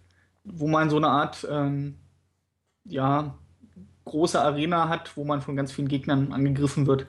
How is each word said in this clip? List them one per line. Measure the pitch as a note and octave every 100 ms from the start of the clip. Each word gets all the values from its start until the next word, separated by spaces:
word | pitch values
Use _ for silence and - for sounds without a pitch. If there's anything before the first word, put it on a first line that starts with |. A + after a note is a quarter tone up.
| _ _ _ _
wo | - E3+ D3+
man | D#3 D#3
so | D3+
eine | D#3
Art, | C3 - - -
ähm, | D3 C#3+ C#3+ C#3+ C#3+ - _ _ _ _ _ _ _ -
ja, | C3+ C3+ C#3+ D3+ C3+ - _ - - - _ -
große | D3+ E3+ F3
Arena | C#3+ D3 D#3 F3 D#3+
hat, | E3 - -
wo |
man | D3 C#3+
von | C3+ C#3
ganz | C#3
vielen | - C#3
Gegnern | C#3 C3+ C#3 C3+
angegriffen | C3 C#3 C#3 C#3+ C#3+ C3
wird. | C3+